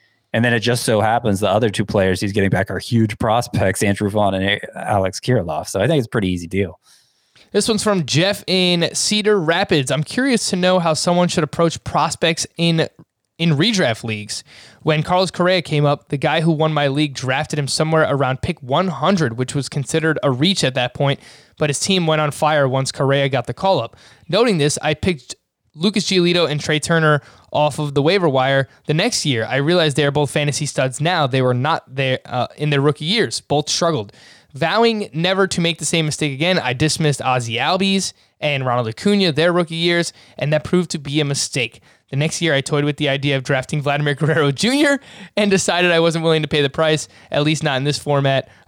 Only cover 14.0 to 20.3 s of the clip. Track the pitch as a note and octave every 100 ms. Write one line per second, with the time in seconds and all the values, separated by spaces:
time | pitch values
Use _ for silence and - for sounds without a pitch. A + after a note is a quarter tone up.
14 | A#2 G#2 G2+ - - - - - D3+ D#3
15 | D#3 F3+ F#3 - F3+ F#3 - D3+ D3 C#3+
16 | _ C#3+ D3+ D#3+ E3 D3+ D#3 D3+ C#3+ C#3
17 | D3+ C3 C3 C3 D3+ D3+ C#3 - D#3+ D#3+
18 | D#3 C#3 C3 C3 - - B2 D3 F#3+ C3+
19 | D#3 G3 C3+ A#2 B2+ D3 C3 D3 C3 D#3+
20 | D#3+ D3+ C#3+